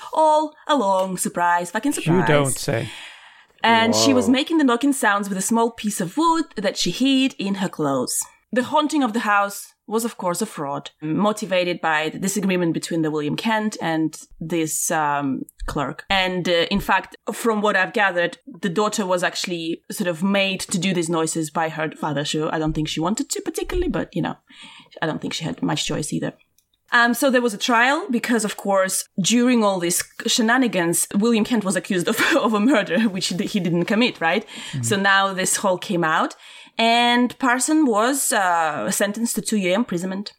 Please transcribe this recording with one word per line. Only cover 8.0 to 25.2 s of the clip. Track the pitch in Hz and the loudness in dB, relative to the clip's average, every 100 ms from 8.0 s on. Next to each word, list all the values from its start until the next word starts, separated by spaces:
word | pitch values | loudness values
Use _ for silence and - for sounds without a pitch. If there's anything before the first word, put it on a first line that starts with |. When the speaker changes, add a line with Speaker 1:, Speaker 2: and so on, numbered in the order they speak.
| - - - _ _ | -2 -4 -8 _ _
Speaker 1:
The | 208 | -4
haunting | - 294 294 311 | 0 0 2 2
of | 254 | 0
the | 214 | 0
house | 220 208 202 202 - _ - | 0 2 0 -4 -16 _ -6
was, | 214 226 | -4 -4
of | - | -4
course, | 180 175 | -4 -2
a | 220 | -4
fraud, | - 139 143 - - | -6 -6 -6 -10 -10
motivated | 156 160 208 214 190 185 180 170 | -4 0 0 0 -2 0 0 -2
by | 165 156 156 | 0 0 -2
the | - | -4
disagreement | 185 208 190 180 170 | -4 -2 0 2 2
between | 156 - 170 | 0 -2 -2
the | 156 | 0
William | 151 147 151 | -2 -2 -2
Kent | 226 220 214 - | -2 0 -2 -4
and | 165 160 156 - - - | -2 -2 -2 -4 -16 -14
this, | 160 170 156 - - | -4 -2 -2 -2 -2
um, | 165 147 143 139 131 - - - | 0 0 0 -2 -4 -8 -10 -6
clerk. | 156 135 147 - | -4 -4 -6 -2
And, | 196 185 185 175 | 0 0 -2 0
uh, | 170 170 | 0 2
in | 196 | 0
fact, | - 190 - - - | 0 -2 -2 -10 -10
from | 208 233 214 | -4 -2 2
what | 208 196 | 2 2
I've | 185 | 0
gathered, | 226 196 175 170 - - - | 2 2 2 -2 -4 -18 -8
the | 196 | -4
daughter | 165 208 214 190 | 0 0 0 0
was | 185 | 0
actually | 170 - - 175 165 170 - | 0 -2 -4 -4 -4 -6 -8
sort | 190 180 | -4 -4
of | 165 | -2
made | 196 202 196 190 | 0 2 0 -2
to | - 185 | -4 -2
do | 190 | 0
these | 175 160 | 0 0
noises | 170 160 165 156 | 0 0 -2 -4
by | 180 160 | -2 -4
her | 156 156 | -2 -6
father. | - 165 143 147 | -4 -4 -2 -2
So | 156 156 | -2 -2
I | 165 | -2
don't | 156 | -2
think | 156 151 | -2 -4
she | - | -2
wanted | 165 220 285 | -2 -2 -4
to | - | -8
particularly, | - 349 370 370 349 | -8 -8 -4 -2 -2
but, | - - - | -2 -4 -4
you | |
know, | - - _ - - - - - | -4 -6 _ -20 -20 -20 -20 -8
I | 160 | -6
don't | 160 | -6